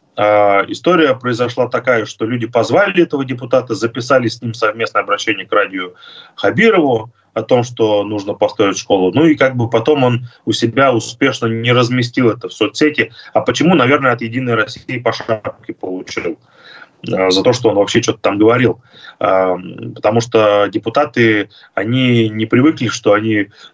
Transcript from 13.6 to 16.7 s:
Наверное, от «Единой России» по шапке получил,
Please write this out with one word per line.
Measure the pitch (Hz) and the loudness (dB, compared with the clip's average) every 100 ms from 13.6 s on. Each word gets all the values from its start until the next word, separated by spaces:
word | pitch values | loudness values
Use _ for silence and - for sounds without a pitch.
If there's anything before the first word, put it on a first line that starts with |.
| 156 | 2
Наверное, | 175 127 147 131 | 4 4 2 2
от | 120 | 0
«Единой | 117 123 127 | -4 -6 -2
России» | 113 107 - - 127 | -2 -2 -8 -10 -6
по | 113 | -4
шапке | - - 110 - - - | -4 -4 -6 -6 -12 -14
получил, | - 92 92 - - - - _ _ - | -12 -10 -10 -10 -8 -8 -10 _ _ -20